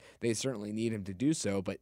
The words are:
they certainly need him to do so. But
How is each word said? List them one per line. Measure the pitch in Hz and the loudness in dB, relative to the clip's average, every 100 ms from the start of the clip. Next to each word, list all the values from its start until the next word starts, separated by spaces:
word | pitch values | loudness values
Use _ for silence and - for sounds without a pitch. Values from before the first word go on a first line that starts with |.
| - - | -14 -2
they | 120 | 0
certainly | 110 135 117 107 | 2 0 -2 -2
need | 107 113 | 0 0
him | 110 | 0
to | 95 | -4
do | 92 135 | 0 0
so. | 156 101 98 | 2 2 0
But | 95 98 | 0 -4